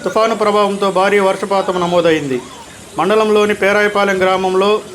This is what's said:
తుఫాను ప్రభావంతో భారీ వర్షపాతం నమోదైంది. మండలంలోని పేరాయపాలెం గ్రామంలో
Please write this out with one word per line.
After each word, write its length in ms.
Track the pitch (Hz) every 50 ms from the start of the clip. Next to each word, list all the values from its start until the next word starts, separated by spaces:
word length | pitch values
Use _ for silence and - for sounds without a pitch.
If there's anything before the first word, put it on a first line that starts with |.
| -
తుఫాను 320 | 190 - 220 220 226 233 208
ప్రభావంతో 460 | 220 208 208 208 208 196 202 196 202 196 180
భారీ 220 | 196 190 202 202 208 196
వర్షపాతం 480 | 190 190 190 220 196 196 196 185 - 185 180 175
నమోదైంది. 540 | 175 175 175 165 170 160 156 143 139 131 123 123 - - - - - - - - - - -
మండలంలోని 560 | 160 190 214 220 220 214 208 208 208 208 208 208
పేరాయపాలెం 560 | 202 196 202 208 208 208 202 202 202 196 196 190 185
గ్రామంలో 460 | 185 190 185 190 185 185 185 190 202 214 214 202 -